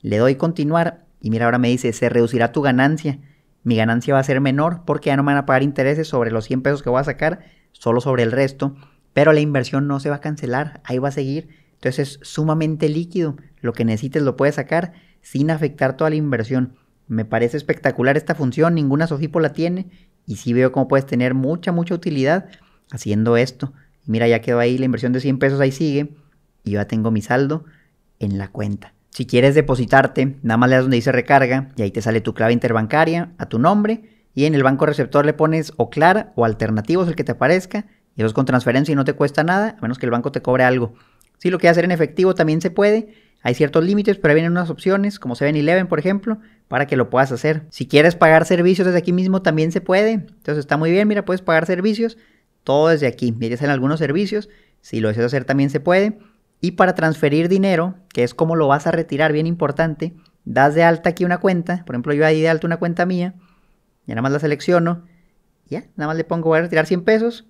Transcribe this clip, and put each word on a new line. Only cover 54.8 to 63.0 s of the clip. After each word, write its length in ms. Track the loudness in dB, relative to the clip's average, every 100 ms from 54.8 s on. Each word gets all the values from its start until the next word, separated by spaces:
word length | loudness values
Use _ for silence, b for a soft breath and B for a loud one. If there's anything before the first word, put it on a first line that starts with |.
si 180 | -10 -4
lo 80 | -2
deseas 180 | 0 -2
hacer 180 | -2 -2
también 240 | 0 0
se 100 | 0
puede. 380 | 2 2 2 -4 b b _ _
Y 120 | -6
para 240 | 2 0 2
transferir 520 | -2 0 0 2 2
dinero, 460 | 2 2 0 -2 -6 _
que 140 | -2
es 100 | -2
como 220 | 0 0 2
lo 120 | 2
vas 200 | 2 0
a 40 |
retirar, 400 | -2 -2 0 0
bien 140 | 2 -2
importante, 720 | -2 -4 0 -2 -2 -8 b b _
das 300 | -6 2 4
de 80 | 6
alta 300 | 4 4 0
aquí 120 | 0
una 140 | -2 0
cuenta. 460 | 0 0 -2 -8 -6
Por 80 |
ejemplo, 200 | -8 -2 2
yo 100 | 2
ahí 160 | 4
de 80 | 2
alta 160 | 0 -2
una 120 | -2
cuenta 280 | -2 -2